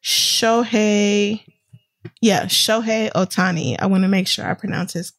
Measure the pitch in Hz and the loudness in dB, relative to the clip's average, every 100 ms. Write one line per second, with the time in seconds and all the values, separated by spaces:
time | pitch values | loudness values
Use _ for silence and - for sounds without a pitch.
0 | - - - - 226 233 226 220 214 208 | -4 -2 0 0 2 2 2 2 2 2
1 | 202 208 202 214 - _ _ - _ _ | 2 2 0 -2 -10 _ _ -20 _ _
2 | - - 226 190 180 - - 220 226 220 | -20 0 2 2 0 0 0 0 0 -2
3 | 220 - 185 - 185 165 123 117 190 190 | 0 -2 -2 0 -2 -2 -4 -2 0 2
4 | 190 190 185 - - 180 196 - 180 170 | 2 0 0 -4 -4 -6 -6 -6 -6 -8
5 | 175 | -10